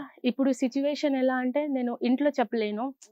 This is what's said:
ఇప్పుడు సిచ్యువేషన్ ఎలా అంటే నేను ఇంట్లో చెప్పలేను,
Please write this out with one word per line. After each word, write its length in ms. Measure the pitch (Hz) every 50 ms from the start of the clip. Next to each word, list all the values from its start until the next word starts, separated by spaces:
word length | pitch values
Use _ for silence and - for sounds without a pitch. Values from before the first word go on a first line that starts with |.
| 285 - - - -
ఇప్పుడు 260 | 247 - - 269 277
సిచ్యువేషన్ 640 | 254 - 269 240 - 277 277 294 294 - - 294 269
ఎలా 200 | 262 254 262 254
అంటే 240 | 254 254 254 254 285 302 302
నేను 240 | 269 262 247 233 240 -
ఇంట్లో 280 | 247 240 262 254 285 294
చెప్పలేను, 540 | 285 - 240 - 233 226 214 208 208 214 247 277 262 _ - -